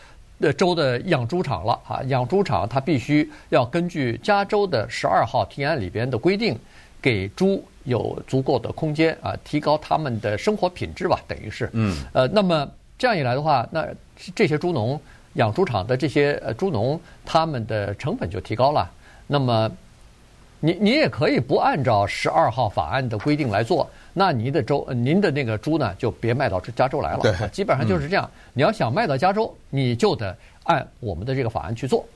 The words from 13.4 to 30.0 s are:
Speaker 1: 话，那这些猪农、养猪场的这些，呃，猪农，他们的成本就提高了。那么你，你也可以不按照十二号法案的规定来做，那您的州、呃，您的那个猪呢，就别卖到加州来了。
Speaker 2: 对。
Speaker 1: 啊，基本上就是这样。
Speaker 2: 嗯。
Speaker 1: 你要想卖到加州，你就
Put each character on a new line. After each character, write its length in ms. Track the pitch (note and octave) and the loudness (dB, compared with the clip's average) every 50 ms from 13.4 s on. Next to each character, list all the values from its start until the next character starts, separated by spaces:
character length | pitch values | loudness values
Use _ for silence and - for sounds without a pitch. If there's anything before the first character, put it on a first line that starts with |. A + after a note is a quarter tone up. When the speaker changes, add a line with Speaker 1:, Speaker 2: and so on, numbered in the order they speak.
Speaker 1:
话， 260 | D3+ D#3+ C#3+ B2 A2+ - | 2 2 2 2 0 -2
那 160 | - D#3+ D3+ - - - - - - - - - - | -4 -4 -4 -6 -8 -14 -18 -20 -20 -18 -18 -6 0
这 140 | - G#3+ | 0 2
些 100 | D#3+ D3+ | 2 2
猪 140 | D3 - F3+ | 0 0 -2
农、 260 | E3+ A#2+ G#2 A#2+ C#3+ D3+ - - - - - - - | -2 0 0 -2 -2 -4 -8 -14 -20 -20 -20 -6 0
养 200 | B2+ A#2+ G#2+ G#2 | 0 2 2 2
猪 120 | E3+ F#3+ | 2 2
场 200 | - A#2 G2 F2+ | 2 0 -2 0
的 120 | A2 B2+ | 0 0
这 100 | C3 E3 | 0 0
些， 340 | C#3 - D3+ C#3+ C#3+ - - | 0 2 4 4 4 2 0
呃， 120 | - C3 A2+ | -4 -6 -4
猪 160 | - F#3 G3 | -2 -2 -2
农， 280 | D3+ G2+ A2 C3 D3+ E3+ - - - - - | 0 0 0 0 -2 -4 -8 -14 -20 -18 -6
他 200 | - - D#3+ D#3+ | 0 0 2 2
们 200 | E3 C#3+ A#2+ G#2+ | 0 -2 -4 -4
的 260 | G#2 A2+ G#2 G2+ G2 G2+ | -4 -4 -2 -2 -4 -4
成 200 | - - D3 A3 | -4 -4 -4 -4
本 140 | C4 C#3+ E2+ | -4 -6 -6
就 100 | - F#2 | -6 -8
提 160 | - - A2 | -6 -4 0
高 160 | A#2 B2 C#3+ | 2 2 2
了。 180 | D3+ B2 F2+ - - - - - - - - | 2 0 -2 -4 -8 -18 -20 -20 -20 -16 -4
那 120 | - C#3+ C#3+ | -2 0 0
么 300 | C3 B2 A#2 A2 A2 G#2+ - - - - - - - - - - - - - - - - - - | 2 2 2 2 0 0 -4 -8 -16 -20 -20 -20 -20 -20 -20 -20 -20 -20 -20 -20 -20 -20 -8 -2
你， 160 | D3 D#3+ F3+ - | 0 0 2 2
你 80 | G#3+ G3+ | 2 4
也 180 | C4 D#4 C#4+ | 4 4 2
可 220 | - - - D3+ A#3 | 2 2 0 2 2
以 100 | C#4+ C#3+ | 2 2
不 160 | A#2 C#3 E3+ | 2 2 2
按 240 | A3 - C4+ C4+ D#3 | 2 2 2 2 2
照 240 | A2+ B2+ A2 G2+ G2+ | 2 2 4 4 2
十 200 | G2 - - - D#3+ | 0 -2 -4 -2 0
二 200 | - E3 D#3+ B2+ | 2 2 2 2
号 180 | - C3 A#2+ | 2 0 -2
法 220 | G2+ - - D#2 D2+ | 0 0 -2 -2 -2
案 180 | G#2+ C3+ C3+ | -2 -2 -2
的 80 | A#2 A2 G#2 | -2 -4 -2
规 180 | - D3 D3+ | 0 0 0
定 120 | D3 D3 A#2 | 0 0 0
来 140 | G2 G#2 A#2 | 0 0 2
做， 240 | A#2+ F#3 D3+ - - - - - - | 2 2 0 0 -2 -6 -14 -20 -6
那 200 | - E3+ G3 F#3 | 0 2 2 2
您 200 | D3 A2+ A2 C#3 | 2 0 -2 0
的 120 | C#3 D#3+ A2+ | 0 -2 0
州、 200 | - D3 - - | 0 0 -2 -2
呃， 60 | - B2+ | -2 -2
您 260 | A#2+ A#2+ C3+ E3 G#3 | 0 2 2 2 4
的 80 | G3+ E3+ | 2 2
那 160 | C3+ D3 C3 | 0 0 -2
个 100 | A2+ A2 | -2 -4
猪 220 | G2+ - D3+ D#3 | -2 -2 0 0
呢， 160 | E3 C3 G2 F2+ - | 0 0 -2 -2 -2
就 100 | - A2 | -4 -4
别 240 | - - - A2+ B2 | -2 -2 -2 -2 0
卖 160 | C3+ C3+ A2+ | 0 0 0
到 100 | F#2 F#2 - - A2+ | -2 -2 -4 -4 0
加 120 | - B2+ | 0 0
州 120 | C3+ D#3+ C#3+ | 0 0 -2
来 140 | F#2+ D2 F#2+ | -2 -2 -2
了。 60 | - | 0
Speaker 2:
对。 100 | - A2+ F#2 | 2 0 2
Speaker 1:
啊， 140 | E2+ G#2+ G2+ | 0 -2 -4
基 140 | - F#3+ G3 | -4 -4 0
本 140 | - - | 0 0
上 100 | - - | 0 2
就 120 | A2 F#3 D#3+ | 0 0 0
是 100 | C#3 D3+ | 0 0
这 60 | G3 | -2
样。 100 | E3+ - | -2 -2
Speaker 2:
嗯。 260 | - - - - - - | -4 -8 -18 -20 -6 0
Speaker 1:
你 80 | A#2+ D3 | 2 2
要 80 | G3+ | 2
想 200 | A3 - C3+ A2+ | 2 0 -2 0
卖 140 | B2+ G3+ A#3+ | 0 0 0
到 100 | D#3 C3+ | 0 0
加 160 | C3 F3 F#3+ | 2 2 2
州， 240 | G3 A3 A3+ - - - - - | 2 2 -2 -2 -6 -12 -12 -6
你 260 | C#3 C#3 C3 B2 A#2+ | -2 0 0 0 2
就 200 | A#2 | 2